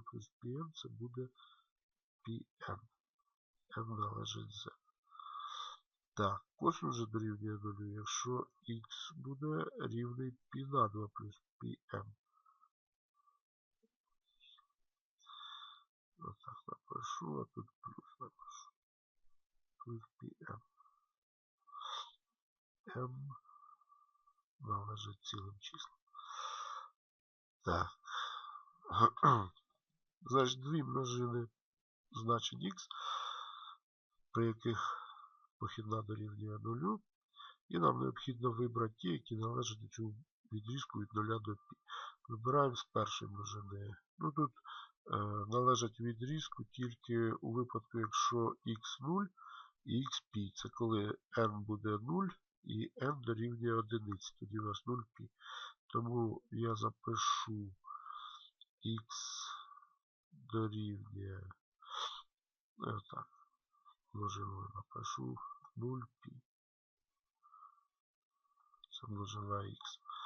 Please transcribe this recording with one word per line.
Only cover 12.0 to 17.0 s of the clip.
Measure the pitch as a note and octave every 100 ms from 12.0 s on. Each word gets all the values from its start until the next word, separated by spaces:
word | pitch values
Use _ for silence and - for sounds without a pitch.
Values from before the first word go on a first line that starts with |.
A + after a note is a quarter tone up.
| G#2 G#2 _ _ - - - _ _ _ _ _ _ _ _ _ _ _ A3 _ _ _ _ _ - - - _ _ _ _ _
Ось | C6+ C6+ C6+ A4 G#4+ - _ _ _ -
Отак | - - - - -
напишу, | - - -